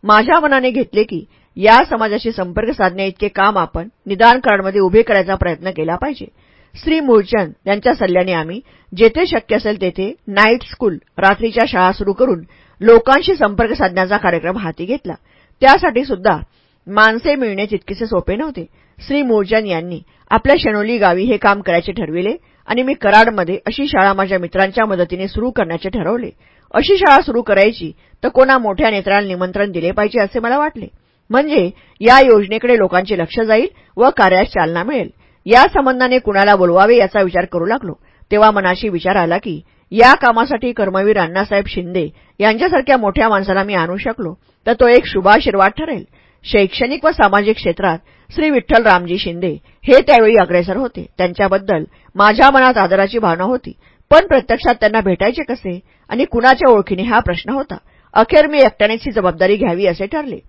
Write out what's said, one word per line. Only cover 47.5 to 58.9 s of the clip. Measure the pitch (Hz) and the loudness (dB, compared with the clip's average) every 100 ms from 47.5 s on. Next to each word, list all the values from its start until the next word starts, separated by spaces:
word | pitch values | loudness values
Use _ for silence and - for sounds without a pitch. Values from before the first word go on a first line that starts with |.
| 220 | -2
क्षेत्रात | - 170 196 165 _ _ _ | -4 -2 -2 -4 _ _ _
श्री | - 311 | -4 0
विठ्ठल | 269 - 226 | 0 2 2
रामजी | 220 180 175 180 | 4 2 0 -6
शिंदे | 185 170 180 147 _ _ | -6 -6 -6 -8 _ _
हे | - 269 | 4 4
त्यावेळी | 285 254 220 226 | 6 4 6 4
अग्रेसर | 175 175 175 196 | 2 0 -2 -4
होते. | 254 - - - | -6 -10 -18 -4
त्यांच्याबद्दल | 180 175 196 190 196 170 156 _ _ | -4 -2 0 0 -2 -4 -4 _ _
माझ्या | 185 208 214 269 | 2 2 6 4
मनात | 269 262 233 | 6 2 2
आदराची | 220 285 196 240 | 0 0 0 0
भावना | 220 220 | -2 -2
होती, | 190 254 - - _ _ _ | -2 -4 -8 -20 _ _ _
पण | 302 359 | 4 4
प्रत्यक्षात | 269 - 226 339 | -2 0 -2 0
त्यांना | 240 214 220 | 0 0 0
भेटायचे | 196 180 202 247 | -2 0 -2 -2
कसे | 294 233 190 180 _ _ _ | -8 -8 -8 -12 _ _ _
आणि | 233 | -4
कुणाच्या | 359 233 247 262 285 | -2 0 2 4 4
ओळखीने | 220 190 185 | 4 2 -6
हा | 233 220 | -2 -2
प्रश्न | 247 175 - | -2 -4 -2
होता. | 269 285 - _ _ _ | -4 -6 -12 _ _ _
अखेर | - 226 302 302 | 0 2 2 2
मी | 294 | 4
एकट्यानेच | 254 - 214 | 2 2 -2